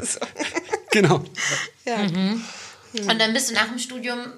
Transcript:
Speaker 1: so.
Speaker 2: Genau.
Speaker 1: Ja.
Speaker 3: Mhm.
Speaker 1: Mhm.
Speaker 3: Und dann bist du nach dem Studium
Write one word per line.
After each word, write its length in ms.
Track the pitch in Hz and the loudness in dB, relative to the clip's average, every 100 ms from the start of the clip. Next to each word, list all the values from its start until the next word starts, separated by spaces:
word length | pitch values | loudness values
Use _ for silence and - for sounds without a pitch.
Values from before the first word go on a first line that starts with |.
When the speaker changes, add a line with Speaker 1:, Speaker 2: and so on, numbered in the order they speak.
| - | -6
Speaker 1:
so. 140 | - 233 - - 339 - - - | -6 -6 -6 -6 -6 -4 -8 2
Speaker 2:
Genau. 320 | 214 175 147 - - - 147 - - 254 | 6 6 6 2 -6 -4 -2 -6 -8 -4
Speaker 1:
Ja. 120 | 226 | 0
Speaker 3:
Mhm. 440 | 202 175 190 226 226 - - - - | 0 2 0 0 -6 -12 -16 -18 -8
Speaker 1:
Mhm. 160 | 233 202 | -4 0
Speaker 3:
Und 100 | 220 | 4
dann 140 | 220 | 4
bist 160 | 247 233 | 2 0
du 40 | |
nach 140 | 214 214 | 0 0
dem 100 | 247 | -2
Studium 400 | - 254 240 240 247 | -6 -6 -6 -6 -8